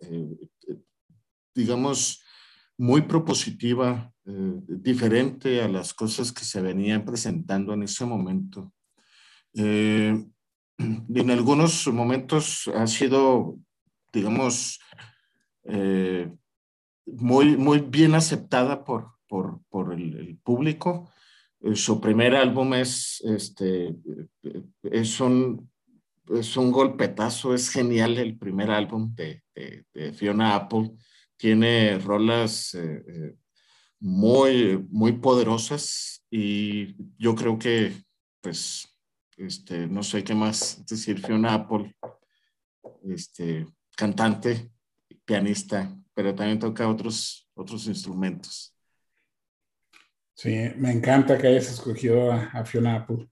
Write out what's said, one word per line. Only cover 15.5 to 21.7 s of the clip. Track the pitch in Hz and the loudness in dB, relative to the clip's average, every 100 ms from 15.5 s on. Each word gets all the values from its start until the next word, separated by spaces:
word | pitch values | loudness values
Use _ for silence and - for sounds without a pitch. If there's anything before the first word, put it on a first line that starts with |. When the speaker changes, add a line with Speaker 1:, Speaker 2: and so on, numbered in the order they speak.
| _ - | _ -8
Speaker 1:
eh, | 101 98 95 92 92 85 - _ _ _ _ _ _ - | -2 0 0 0 -2 -6 -12 _ _ _ _ _ _ -16
muy, | 123 123 131 147 135 | -4 4 6 8 6
muy | 139 147 | 6 4
bien | 139 135 160 160 | 4 6 8 6
aceptada | 160 139 - 127 127 143 | 4 -2 0 2 2 0
por, | - 113 - _ _ | -4 -6 -6 _ _
por, | 98 92 82 - | -6 -4 -8 -8
por | 98 92 | -6 -4
el, | 85 87 76 | -6 -8 -10
el | 87 82 | -12 -10
público. | - 120 151 151 175 175 175 _ _ _ _ _ | -2 0 0 -2 -4 -6 -10 _ _ _ _ _
Eh, | 110 | -2